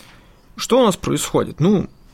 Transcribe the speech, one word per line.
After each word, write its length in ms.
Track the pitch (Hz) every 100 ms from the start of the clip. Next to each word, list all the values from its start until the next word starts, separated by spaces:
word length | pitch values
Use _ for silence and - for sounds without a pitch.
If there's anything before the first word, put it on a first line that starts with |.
| - - - _ _ -
Что 240 | - 254
у 40 |
нас 120 | 226 -
происходит? 640 | 143 143 - 139 98 -
Ну, 300 | 170 202 - - -